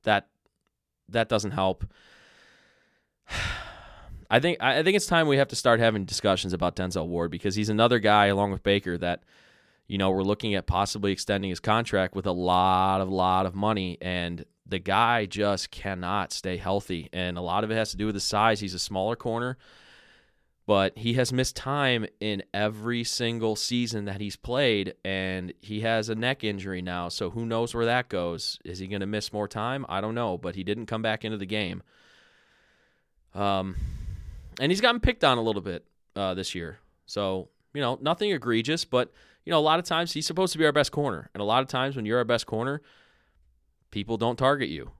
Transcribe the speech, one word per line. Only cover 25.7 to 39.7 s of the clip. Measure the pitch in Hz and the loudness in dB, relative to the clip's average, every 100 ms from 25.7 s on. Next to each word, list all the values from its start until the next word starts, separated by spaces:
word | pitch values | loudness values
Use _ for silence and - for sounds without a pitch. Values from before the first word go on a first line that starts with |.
| 107 | -4
has | 113 113 107 | 0 0 0
a | |
neck | 110 120 135 | -2 -2 -2
injury | 110 101 95 92 | -4 -4 -6 -6
now, | 90 90 87 | -4 -4 -6
so | - 92 | -4 -6
who | 113 | -4
knows | 117 113 117 | -2 -2 -2
where | 117 117 | 0 0
that | 123 123 | 0 0
goes. | 95 87 85 - - | -4 -2 -4 -8 -8
Is | - 92 | -10 -10
he | 95 | -6
gonna | 101 95 | -4 -2
miss | 107 - | -4 -4
more | 107 101 | -6 -6
time? | 110 113 135 131 | -4 -4 -4 -4
I | 95 | -4
don't | 107 | -4
know, | 117 117 90 | -2 -2 -2
but | 90 | -4
he | 87 | -6
didn't | 92 107 110 | -4 -4 -4
come | 113 | -4
back | 113 110 | -2 -2
into | 110 107 | -4 -6
the | 95 | -4
game. | 107 95 92 - _ _ _ _ _ _ _ _ _ _ _ _ _ _ | -4 -4 -6 -12 _ _ _ _ _ _ _ _ _ _ _ _ _ _
Um, | 98 101 98 95 92 - - - - - - - - | -2 0 0 -2 -6 -8 -8 -10 -10 -12 -16 -16 -4
and | 139 | 0
he's | 190 | 2
gotten | 240 240 | 2 2
picked | 240 240 | 0 2
on | 151 123 | 2 4
a | |
little | 113 101 | 2 -2
bit, | 92 85 _ _ _ | -4 -8 _ _ _
uh, | - 95 | -4 -2
this | 92 92 | -2 -6
year. | 87 76 - _ _ _ | -6 -10 -12 _ _ _
So, | - 98 95 - _ _ | -4 -2 -2 -6 _ _
you | 147 | -4
know, | 127 131 | -2 0
nothing | 143 170 208 | -2 0 0
egregious, | 175 120 113 117 160 | -2 0 0 2 -2
but, | - 123 123 _ - _ | 0 0 0 _ -20 _
you | - | 0
know, | 165 | 4
a | |
lot | 151 | 6